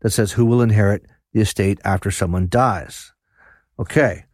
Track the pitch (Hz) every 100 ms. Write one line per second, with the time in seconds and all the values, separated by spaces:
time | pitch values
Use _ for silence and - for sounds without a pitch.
0 | 107 - 104 - 117 120 117 107 101 101
1 | - _ _ 110 104 - 98 101 98 92
2 | 98 - 90 90 90 120 127 92 - -
3 | - _ _ _ _ _ _ - - -
4 | 127 80 -